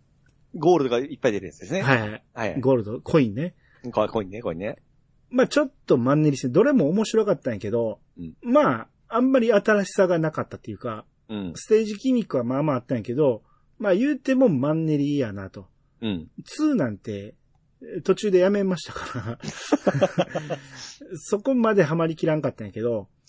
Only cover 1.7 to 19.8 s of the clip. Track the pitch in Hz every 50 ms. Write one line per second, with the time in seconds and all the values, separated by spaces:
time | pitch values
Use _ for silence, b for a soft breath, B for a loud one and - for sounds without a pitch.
1.7 | 156 190 110 139 131 117 107 107 107 - _ _ - 120 110 98 - 139 117 135
2.7 | 131 120 98 104 117 147 - - - 160 127 107 98 127 165 180 - b b b
3.7 | b b b 123 - 110 104 101 - 113 98 90 98 113 120 95 80 85 98 113
4.7 | - _ _ _ _ _ _ _ _ _ _ _ 247 254 247 - - 285 302 269
5.7 | _ _ _ - 160 127 117 131 147 151 156 151 139 - - 127 120 170 233 294
6.7 | 277 226 147 143 185 220 214 - - 220 208 202 170 - - 131 110 95 - 101
7.7 | 104 117 117 110 101 _ _ _ _ - 85 80 - _ - 240 254 302 277 170
8.7 | 120 110 113 _ _ _ _ - 233 240 254 262 262 254 226 226 214 202 - 220
9.7 | 214 202 190 - - - 190 175 180 165 160 156 - 131 110 - - - - -
10.7 | 101 - - 120 110 110 - _ _ _ _ - 110 104 95 87 - - - -
11.7 | 220 220 220 208 214 202 - 262 254 233 196 - - 131 117 120 131 139 151 156
12.7 | 135 120 - - 131 117 98 - 120 147 151 131 113 104 _ _ _ _ _ _
13.7 | _ - 214 202 180 202 262 294 294 - - 269 262 254 269 220 147 120 135 151
14.7 | 156 160 160 156 151 143 143 147 143 143 123 107 98 101 95 95 - 104 95 _
15.7 | _ _ _ _ _ - 117 110 95 82 78 - _ - - - - - 302 302
16.7 | 277 202 135 113 104 95 - 113 101 98 101 113 - _ _ _ _ _ _ _
17.7 | _ _ 254 226 190 180 - - 185 - 214 208 185 180 180 196 202 202 196 190
18.7 | 180 156 - - - - - - - 120 98 113 117 - - - - - - -
19.7 | 294 -